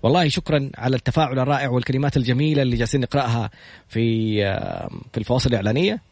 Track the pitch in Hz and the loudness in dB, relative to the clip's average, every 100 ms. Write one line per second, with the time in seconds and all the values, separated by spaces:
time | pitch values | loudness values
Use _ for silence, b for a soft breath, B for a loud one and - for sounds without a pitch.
0 | 113 170 160 180 - 151 139 - 123 131 | 4 4 2 0 0 -2 -2 -4 -2 0
1 | - 160 147 131 131 139 135 123 120 131 | 0 0 0 0 0 0 0 -2 0 -2
2 | 143 139 120 123 151 143 131 117 117 143 | 0 0 0 0 2 2 2 0 0 0
3 | 123 143 123 117 107 B B B _ 113 | 0 -2 0 -2 -2 B B B _ -2
4 | 117 113 110 107 98 98 50 50 - 50 | 0 0 0 0 0 -2 -4 -8 -8 -12
5 | - 117 107 123 127 117 98 123 196 - | -8 -8 0 0 2 0 2 2 0 -2
6 | _ | _